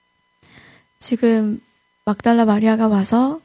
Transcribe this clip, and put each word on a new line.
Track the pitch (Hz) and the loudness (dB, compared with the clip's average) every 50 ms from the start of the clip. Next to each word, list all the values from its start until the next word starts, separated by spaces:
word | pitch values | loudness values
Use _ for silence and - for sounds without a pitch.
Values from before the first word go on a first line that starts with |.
| _ _ _ _ _ _ _ _ _ _ - - - - - _ _ _ _ _ | _ _ _ _ _ _ _ _ _ _ -20 -20 -20 -20 -20 _ _ _ _ _
지금 | - - 247 226 247 226 226 220 214 208 214 - - _ _ _ _ _ _ _ _ | -8 -6 -4 -2 0 0 0 0 0 -2 -4 -8 -10 _ _ _ _ _ _ _ _
막달라 | 208 208 - - 233 233 233 226 | -6 -6 -2 0 0 2 2 2
마리아가 | 214 208 208 220 220 220 220 226 220 | 2 2 2 2 0 0 0 0 0
와서 | 208 196 196 - 226 240 254 269 302 330 | 0 0 0 0 0 0 0 0 -2 -6